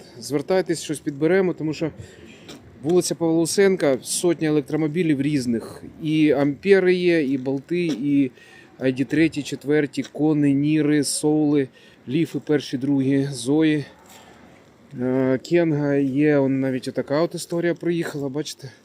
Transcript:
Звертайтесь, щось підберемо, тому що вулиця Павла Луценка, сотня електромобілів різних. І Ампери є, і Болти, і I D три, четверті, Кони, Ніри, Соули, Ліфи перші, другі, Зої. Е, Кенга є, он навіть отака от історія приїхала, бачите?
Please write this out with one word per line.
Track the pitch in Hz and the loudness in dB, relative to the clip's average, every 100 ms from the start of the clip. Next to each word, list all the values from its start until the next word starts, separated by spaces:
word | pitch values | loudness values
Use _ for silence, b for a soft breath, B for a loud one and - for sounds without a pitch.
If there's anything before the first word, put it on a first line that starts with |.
| - 120 | -20 -18
Звертайтесь, | 117 143 139 185 175 160 | -6 -6 0 0 0 -4
щось | - 143 | -4 -6
підберемо, | 156 139 156 190 185 | -6 -2 2 2 2
тому | 151 156 | -2 -6
що | 143 104 - B B B B B B - - | -4 -6 -8 B B B B B B -20 -8
вулиця | 139 180 - 165 | 0 2 2 -2
Павла | 165 | 0
Луценка, | 165 165 - 196 185 151 127 | 2 2 2 4 4 2 0
сотня | - - 175 160 156 | -2 -2 0 0 2
електромобілів | 151 135 151 156 160 165 135 | 0 0 -2 0 0 0 0
різних. | 139 147 123 113 - - - - | 0 0 0 -2 -4 -14 -18 -10
І | 156 156 151 | -2 2 4
Ампери | 135 143 143 190 196 185 185 | 4 2 0 4 4 4 2
є, | 175 170 | 2 2
і | 135 135 | 2 -2
Болти, | 131 139 - 175 175 | -2 -6 -4 -2 -2
і | 113 143 143 127 B B B B - | -2 0 2 0 B B B B -4
I | 131 131 | -2 0
D | 131 | -2
три, | 147 160 | 2 0
четверті, | 151 135 135 135 151 143 - | 0 -8 -8 0 0 0 -4
Кони, | - - 151 151 143 | -8 -2 0 2 2
Ніри, | 139 147 156 147 151 | 2 2 2 2 2
Соули, | 135 - 151 151 151 147 131 B B B 120 | 0 -2 0 2 2 2 0 B B B -6
Ліфи | 151 151 147 | -2 -2 -4
перші, | - 147 - 135 | -2 -2 -2 -4
другі, | 139 139 131 139 143 | 0 0 2 0 0
Зої. | 127 117 151 156 151 135 B B B B B B B B _ - 135 | -4 -2 0 2 0 -4 B B B B B B B B _ -18 -6
Е, | 123 131 131 131 | -2 0 2 0
Кенга | - 170 165 143 143 143 | 0 0 2 0 0 0
є, | 139 135 151 147 | 0 2 2 4
он | 135 135 | 2 0
навіть | 135 127 131 | -2 -4 -4
отака | 127 120 143 | -6 -2 -2
от | 170 175 | -2 -4
історія | - 170 170 | -6 -4 -2
приїхала, | 160 170 170 160 147 139 | -2 -2 -4 -4 -6 -6
бачите? | 143 151 - 127 - | -6 -8 -12 -18 -20